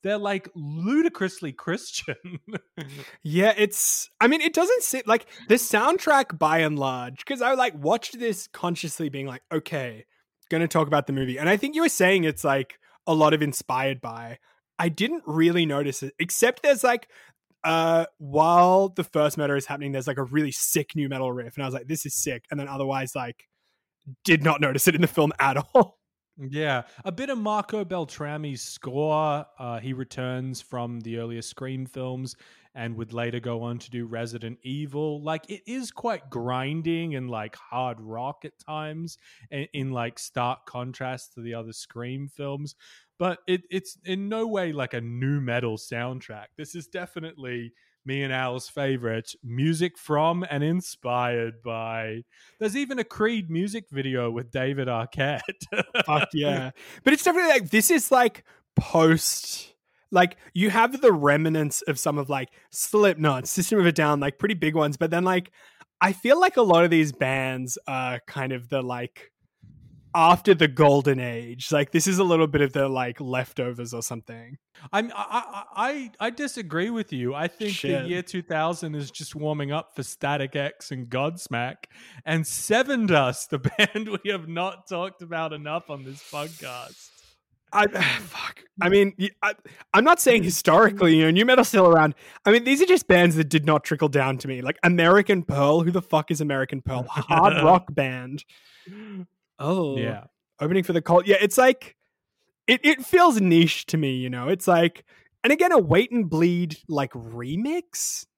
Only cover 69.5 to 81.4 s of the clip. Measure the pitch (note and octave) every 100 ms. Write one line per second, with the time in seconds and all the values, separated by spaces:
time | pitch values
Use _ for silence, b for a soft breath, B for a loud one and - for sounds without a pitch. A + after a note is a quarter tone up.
69.5 | _ - - - - _ E3+ E3 F3 -
70.5 | F3 D#3 C3 D3 C#3+ C#3 C3 B2 A#2 A#2+
71.5 | B2 - D3+ C#3+ E3 F#3+ F#3 F#3+ E3 D#3
72.5 | C#3+ C#3+ C#3 C#3 C3 B2 A#2+ C3+ B2+ B2+
73.5 | - B2 A#2+ A#2+ A#2 - A#2 - A#2 A#2
74.5 | C#3 _ _ C#3+ G3+ A#3 G3+ G3+ A3+ A#3
75.5 | G3+ - F#3+ A#3+ D4 B3+ _ A3 A#3+ C#4+
76.5 | - F#3 D#3+ G3+ A#3 G#3 C3+ B2 C#3 E3+
77.5 | - G#3+ F#3 - D3+ C3 F3 F3+ F#3 E3
78.5 | D#3+ D#3+ E3+ E3 D3+ C#3 - D3+ D3+ D3+
79.5 | D3+ C#3 D3+ - - C3+ - C#3+ D3 C3+
80.5 | D3 C#3+ - - C3 A#2+ B2+ D3 F3